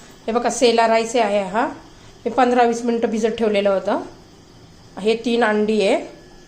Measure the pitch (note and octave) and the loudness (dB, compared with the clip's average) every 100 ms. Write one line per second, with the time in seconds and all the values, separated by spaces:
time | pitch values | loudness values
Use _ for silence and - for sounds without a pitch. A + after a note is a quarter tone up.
0 | - - - A#3 A#3+ - B3 A#3 A3+ A3+ | -20 -12 -6 -2 -2 2 2 4 2 2
1 | A3+ B3 G#3 G#3 F#3+ G#3 C#4+ - - - | 0 0 0 0 -2 -2 -4 -6 -18 -20
2 | - - A#3 B3 B3 B3 A#3+ A#3 A#3+ A#3 | -20 -12 -4 0 2 4 2 2 -2 -2
3 | A3+ A3 A3 A3+ A3 G3+ G3+ F#3+ F#3 C#4 | -2 0 -2 0 0 0 0 0 -2 -4
4 | - - - - - - - - - - | -6 -16 -20 -20 -20 -20 -20 -20 -20 -6
5 | G#3 A3+ A#3+ A#3 A3+ G#3+ G#3+ A3 G3 D4 | -2 -2 0 0 2 2 0 0 2 0
6 | - - - - | -4 -14 -20 -20